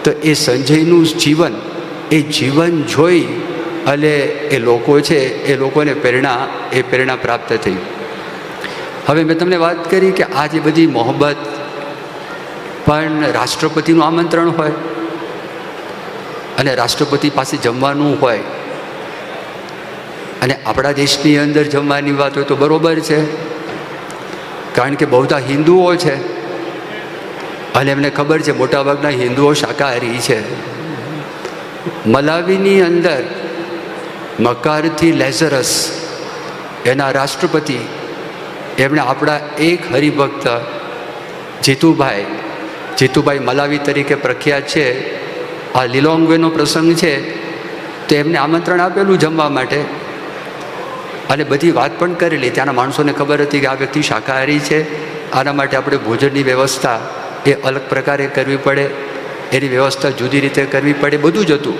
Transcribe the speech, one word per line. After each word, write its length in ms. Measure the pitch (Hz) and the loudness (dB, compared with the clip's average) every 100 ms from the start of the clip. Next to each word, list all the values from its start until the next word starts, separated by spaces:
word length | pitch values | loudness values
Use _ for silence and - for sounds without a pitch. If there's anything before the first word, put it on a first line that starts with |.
તો 80 | 151 | 2
એ 220 | 139 156 | 2 2
સંજયનું 720 | 147 - 123 131 156 160 175 160 | 2 2 2 4 4 6 6 6
જીવન, 500 | - 147 156 165 - - - - - - | 2 2 4 2 0 -8 -10 -10 -10 0
એ 100 | 156 | 0
જીવન 600 | 147 - 127 139 170 170 | 2 0 2 2 2 2
જોઈ 400 | 120 113 170 175 123 - - - - - - | 0 4 6 6 2 -4 -6 -6 -6 -4 -2
અને 300 | 143 151 147 | 2 4 2
એ 420 | 143 - - 139 | 0 -2 -2 0
લોકો 400 | 117 120 - 143 | 2 2 4 4
છે, 440 | 147 156 131 - | 4 2 2 -2
એ 140 | - 135 | 0 0
લોકોને 360 | 135 151 147 | 2 2 2
પ્રેરણા, 540 | 131 123 123 139 123 135 - - | 2 2 2 2 0 -2 -6 -2
એ 80 | 123 | -2
પ્રેરણા 340 | 127 127 131 127 | 2 2 2 0
પ્રાપ્ત 380 | 117 117 - | -2 -2 0
થઈ. 220 | 113 107 92 92 - - - - - - - - - - - - | 0 0 -2 -6 -10 -10 -10 -12 -12 -12 -10 -10 -10 -10 -6 0
હવે 160 | 151 | 2
મેં 160 | 156 160 | 2 2
તમને 160 | 175 180 | 2 2
વાત 360 | 165 170 165 | 2 0 0
કરી 200 | 190 190 | 4 4
કે 120 | 185 | 2
આ 220 | 160 - 147 | 0 0 0
જે 140 | 156 | 0
બધી 280 | 151 156 165 | 2 4 4
મોહબ્બત, 480 | 123 117 139 147 143 - - - - - - - - - - - - - - - | 4 0 2 2 0 -6 -10 -10 -10 -12 -12 -12 -14 -12 -12 -12 -12 -12 -2 0
પણ 380 | 151 160 156 | 2 0 0
રાષ્ટ્રપતિનું 840 | 147 117 123 - 156 156 151 165 156 | 0 0 0 0 0 0 4 4 4
આમંત્રણ 440 | 170 170 165 170 | 2 2 2 2
હોય 220 | 165 151 - - - - - - - - - - - - - - - - - - - | 2 -2 -2 -6 -6 -8 -8 -10 -10 -12 -12 -12 -12 -12 -12 -12 -12 -12 -12 -8 -2
અને 160 | 135 123 | 0 2
રાષ્ટ્રપતિ 540 | 120 - 143 143 147 | 0 2 2 2 2
પાસે 280 | 139 131 143 | 0 -2 0
જમવાનું 640 | 120 120 139 143 147 123 | 0 2 0 2 2 4
હોય 180 | 131 107 - - - - - - - - - - - - - - - - - - - - | 2 2 -2 -10 -10 -10 -10 -12 -12 -12 -12 -12 -12 -12 -12 -12 -12 -12 -12 -12 -12 -6
અને 160 | 127 135 110 | -4 -2 -2
આપણા 260 | 110 135 | 0 0
દેશની 460 | 143 143 - 156 147 | 0 0 2 4 4
અંદર 260 | 147 147 | 4 2
જમવાની 480 | 147 143 147 143 143 | 2 0 0 0 0
વાત 240 | 143 143 139 | 0 0 0
હોય 80 | |
તો 120 | 139 135 | 0 2
બરોબર 440 | 147 156 160 160 | 4 4 4 2
છે, 260 | 156 151 156 - - - - - - - - - - - - - - - | 2 2 2 -2 -8 -8 -8 -10 -10 -12 -12 -12 -12 -12 -12 -12 -4 -2
કારણ 180 | 127 | 0
કે 120 | 139 147 | 0 4
બહુધા 320 | 123 135 147 | 4 4 0
હિન્દુઓ 580 | 127 139 156 185 180 175 | 0 2 6 6 6 4
છે 200 | 151 139 120 - - - - - - - - - - - - - - | 2 0 -4 -8 -8 -8 -8 -10 -10 -12 -10 -12 -12 -10 -10 -10 -2
અને 180 | 123 135 | 0 2
એમને 180 | 139 143 | 2 0
ખબર 320 | 139 147 156 | 0 2 2
છે 160 | 156 143 | 2 0
મોટાભાગના 520 | - 143 139 143 147 | 2 2 2 2 0
હિન્દુઓ 440 | 131 123 127 143 | 0 0 4 4
શાકાહારી 640 | 147 - 120 139 123 120 123 | 4 0 0 0 0 -2 -4
છે. 220 | 120 113 107 - - - 160 143 127 151 143 - - - - - 175 - 107 | 0 0 0 -8 -8 -10 -10 -8 -8 -10 -10 -10 -12 -12 -12 -10 -10 -4 0
મલાવીની 760 | 123 147 165 175 190 196 196 | 2 2 0 0 2 4 4
અંદર 420 | 175 170 170 143 120 - - 170 170 - - - - - - - | 4 4 2 0 -2 -6 -8 -8 -8 -8 -10 -10 -12 -12 -12 0
મકારથી 720 | 117 120 156 151 160 160 165 | 0 2 0 0 0 2 2
લેઝરસ, 800 | 147 131 135 160 139 123 - - - - - - - - - - - 120 | 4 0 2 2 2 0 -2 -2 -6 -8 -10 -10 -10 -12 -12 -12 -4 0
એના 260 | 131 139 | 2 2
રાષ્ટ્રપતિ, 640 | 135 139 - 175 156 147 123 113 - - - - - - - - - | 0 0 0 0 0 0 -4 -6 -10 -10 -10 -12 -12 -12 -12 -8 0
એમણે 220 | 135 151 | 2 2
આપણા 380 | 127 135 151 147 - - | 0 0 0 0 -4 0
એક 340 | 156 175 160 | 0 0 0
હરિભક્ત 540 | 127 147 143 135 - - 117 117 - - - - - - - - - | 2 2 2 0 0 -2 -2 -4 -10 -10 -10 -12 -12 -12 -14 -14 -4
જીતુભાઈ, 640 | - 135 165 156 135 104 101 107 - - - - - - | 0 4 4 4 2 0 -4 -8 -10 -10 -12 -12 -10 0
જીતુભાઈ 400 | 131 151 147 143 | 2 4 2 0
મલાવી 380 | 123 135 143 147 | 0 0 0 0
તરીકે 380 | 143 143 143 143 | 0 0 0 0
પ્રખ્યાત 520 | 131 123 147 143 139 | 0 0 0 0 0
છે, 520 | 160 135 127 - - - - - - - | 0 2 0 -4 -8 -8 -10 -10 -10 -2
આ 120 | 127 127 | 0 2
લિલોંગવેનો 640 | 131 151 160 160 165 165 | 4 4 4 4 4 4
પ્રસંગ 460 | 160 147 165 165 165 | 2 0 4 4 4
છે, 420 | 175 139 139 - - - - - - - - | 2 0 -4 -8 -10 -10 -10 -10 -12 -12 2
તો 80 | 147 | 2
એમને 220 | 147 165 | 4 2
આમંત્રણ 440 | 143 165 165 180 | 2 2 2 2
આપેલું 380 | 180 185 196 185 | 2 2 2 4
જમવા 300 | 156 160 147 | 4 2 2
માટે 340 | 139 131 139 143 - - - - - - - - - - - - - - | 2 0 -2 -2 -8 -10 -10 -10 -12 -12 -12 -12 -10 -10 -10 -10 -12 -4
અને 140 | 139 | -2
બધી 280 | 147 139 165 | 0 2 4
વાત 280 | 127 135 - | 4 2 0
પણ 140 | 175 | -2
કરેલી. 360 | 175 170 156 127 | 2 0 2 0
ત્યાંના 240 | 123 135 | 0 0
માણસોને 400 | 127 131 135 147 | 0 0 2 0
ખબર 280 | 143 143 147 | 0 0 2
હતી 180 | 147 143 | 2 2
કે 80 | 135 | 0
આ 60 | |
વ્યક્તિ 280 | 135 135 151 | 0 -2 0
શાકાહારી 580 | 143 110 107 131 135 147 | 0 -2 0 0 2 0
છે, 260 | 147 156 156 151 - - - | 2 0 0 -6 -8 -10 -4
આના 220 | 131 139 | 0 0
માટે 240 | 143 135 135 | 0 0 0
આપણે 200 | 135 139 | 0 0
ભોજનની 460 | 107 117 139 139 | 0 2 2 2
વ્યવસ્થા 560 | 131 127 135 - 135 113 123 - - - 143 | 2 2 2 2 0 0 -4 -10 -10 -2 0
એ 80 | |
અલગ 280 | 135 135 135 135 | 2 0 -2 -2
પ્રકારે 380 | 135 131 139 139 | -2 0 0 0
કરવી 300 | 139 131 139 | 0 0 0
પડે, 320 | 139 139 139 - - - - - - | 2 2 0 -4 -8 -8 -10 -10 -2
એની 140 | 135 139 | 0 2
વ્યવસ્થા 420 | 127 135 135 143 | 2 2 2 -2
જુદી 300 | 120 123 143 | 0 0 2
રીતે 260 | 139 139 139 | 2 0 2
કરવી 280 | 135 143 | 2 2
પડે, 240 | 143 143 147 | 2 2 4
બધું 280 | 151 185 190 | 2 4 2
જ 60 | |
હતું. 220 | 143 147 - | 2 0 -4